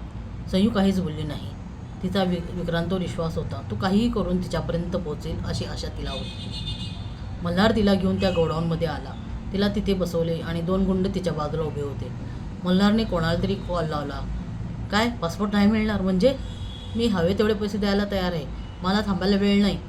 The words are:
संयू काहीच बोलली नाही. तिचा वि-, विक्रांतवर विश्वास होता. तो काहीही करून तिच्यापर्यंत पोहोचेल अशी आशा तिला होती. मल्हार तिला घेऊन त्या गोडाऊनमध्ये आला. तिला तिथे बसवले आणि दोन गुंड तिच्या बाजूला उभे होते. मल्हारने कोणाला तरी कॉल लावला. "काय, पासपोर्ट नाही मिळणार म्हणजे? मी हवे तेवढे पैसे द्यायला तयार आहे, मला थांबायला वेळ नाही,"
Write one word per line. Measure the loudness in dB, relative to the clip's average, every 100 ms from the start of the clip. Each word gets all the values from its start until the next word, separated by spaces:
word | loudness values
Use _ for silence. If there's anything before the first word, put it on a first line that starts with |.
| -10 -10 -10 -10 0
संयू | 4 4
काहीच | 4 4 4
बोलली | 0 -4
नाही. | -6 -6 -8 -10 -12 -12 -12 -6
तिचा | -2 0
वि-, | 2 0 -2
विक्रांतवर | -4 -2 -2 0 0
विश्वास | -2 -2 -2 -2
होता. | -4 -6 -6
तो | -2
काहीही | 2 4 4
करून | 2 0 0
तिच्यापर्यंत | 0 -2 -2 -2 -2
पोहोचेल | -4 -4 -6 -4 -4 -4
अशी | -4 -4
आशा | -6 -6
तिला | -6 -6
होती. | -6 -8 -8 -8 -8 -6 -6 -6 -8 -8 -10 -10 -6
मल्हार | -2 4 4 6
तिला | 4
घेऊन | 4 2 2
त्या | 2
गोडाऊनमध्ये | 2 2 2 0 0 -2
आला. | -4 -6 -10 -8 -8 -4
तिला | 0 0
तिथे | 2 0
बसवले | 0 2 0 0 -2
आणि | -2 -4
दोन | 0 2 2
गुंड | 2 2 0
तिच्या | -2
बाजूला | -2 -2 -2
उभे | -2 -2
होते. | -4 -4 -6 -8 -8 -8 -8 -4
मल्हारने | 2 4 6 4
कोणाला | 2 2 2 2
तरी | 0 -2
कॉल | -2 -2 -2
लावला. | -2 -4 -6 -6 -6 -6 -8 -8 -8 -2
"काय, | 2 2 0
पासपोर्ट | -4 -2 2
नाही | 4 6
मिळणार | 4 2 0
म्हणजे? | 2 4 4 4 -4 -8 -8 -8 -6 0
मी | 2
हवे | 4 2
तेवढे | 4 2
पैसे | 2 0 0
द्यायला | 2 2 2
तयार | 0 0
आहे, | -2 -4 -8 -10 -4
मला | 0 2 2
थांबायला | 2 2 4
वेळ | 4 6
नाही," | 4 2